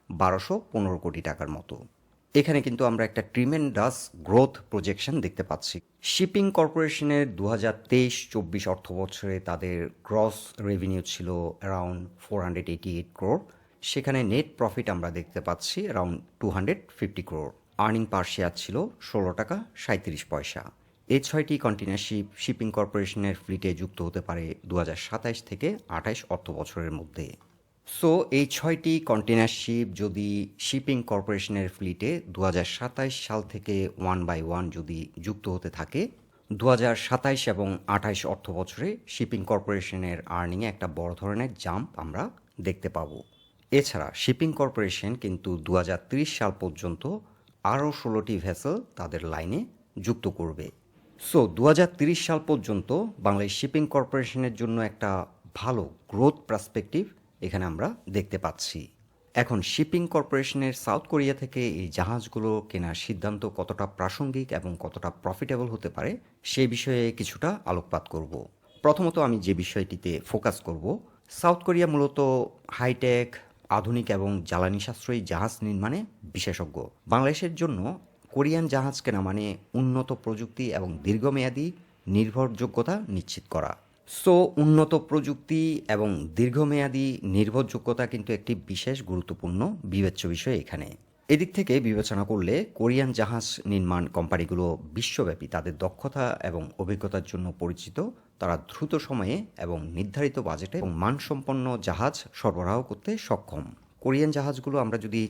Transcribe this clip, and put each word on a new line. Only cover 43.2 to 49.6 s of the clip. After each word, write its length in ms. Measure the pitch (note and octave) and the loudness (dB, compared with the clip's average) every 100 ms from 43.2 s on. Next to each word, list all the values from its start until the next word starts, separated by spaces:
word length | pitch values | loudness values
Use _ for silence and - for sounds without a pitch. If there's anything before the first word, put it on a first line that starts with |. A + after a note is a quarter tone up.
| - _ _ _ - | -18 _ _ _ 2
এছাড়া 360 | C#3 C#3 F2+ C#2+ - | 4 4 -2 -4 -2
শিপিং 280 | - B2+ D#3+ D3 | 0 0 0 0
কর্পোরেশন 520 | C3+ A#2 G2+ - G2 B2+ | 0 0 -2 -2 -6 -4
কিন্তু 280 | G2+ F2+ F#2+ F2 D#2 | -4 -4 -4 -4 2
দু 60 | F2+ | 2
হাজার 200 | F2 F2 - | 2 -2 -2
তিরিশ 220 | C3 D3+ - | -2 0 0
সাল 140 | G#2 F#2+ | -2 0
পর্যন্ত 400 | F#2 D#2 F2+ E2 C#3 G#3 - _ _ _ G2 | -6 -4 -6 -4 -6 -6 -10 _ _ _ 0
আরও 160 | C3 D3 C#3+ | 2 0 -2
ষোলোটি 340 | A#2+ A2 G#2 G2 | -2 -2 0 -2
ভেসেল 320 | F#2 E2+ C3+ G#3 B3+ - | -2 -4 -4 -4 -6 -10
তাদের 240 | E2+ D#2+ D#2+ | -8 -6 -4
লাইনে 280 | D#2 E2+ C#3 | -4 -4 -4